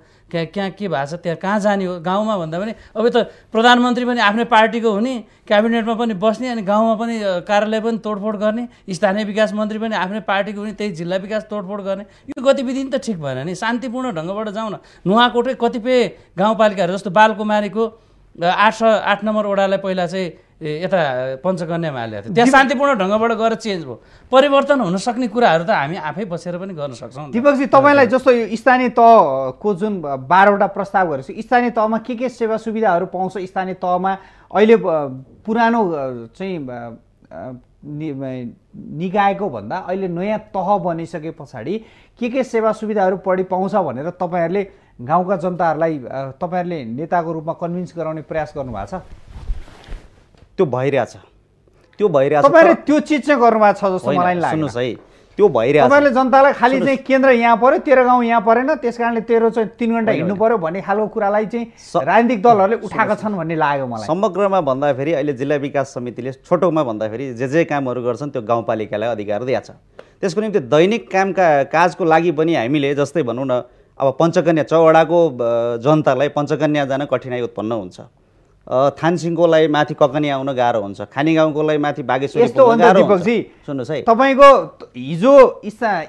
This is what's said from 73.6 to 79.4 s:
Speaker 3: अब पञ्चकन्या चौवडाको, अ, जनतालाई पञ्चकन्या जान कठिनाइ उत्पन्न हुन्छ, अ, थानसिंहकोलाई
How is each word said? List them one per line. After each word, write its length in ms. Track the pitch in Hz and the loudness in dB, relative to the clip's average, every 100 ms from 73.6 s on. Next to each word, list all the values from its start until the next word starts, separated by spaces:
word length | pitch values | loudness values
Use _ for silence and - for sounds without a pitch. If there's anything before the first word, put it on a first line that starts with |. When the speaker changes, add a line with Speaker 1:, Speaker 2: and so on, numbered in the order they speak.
| - _ _ - | -4 _ _ -2
Speaker 3:
अब 180 | 135 - | -2 2
पञ्चकन्या 440 | 165 180 160 160 | 2 2 2 2
चौवडाको, 640 | 135 160 160 160 160 175 165 | 2 4 6 6 4 4 2
अ, 80 | 123 117 117 117 120 | 0 -2 0 -2 -2
जनतालाई 520 | 123 156 147 127 143 | 2 2 2 2 0
पञ्चकन्या 560 | 147 147 151 151 151 139 | -2 -4 -2 0 0 -2
जान 200 | 135 143 | -4 -2
कठिनाइ 360 | 127 127 123 | -4 -4 -6
उत्पन्न 300 | 117 - 107 | -6 -6 -6
हुन्छ, 300 | 113 92 - 113 _ _ _ _ _ - | -6 -8 -16 -20 _ _ _ _ _ -4
अ, 180 | 127 139 | 0 0
थानसिंहकोलाई 800 | - 160 175 165 165 | 0 -2 -2 -2 0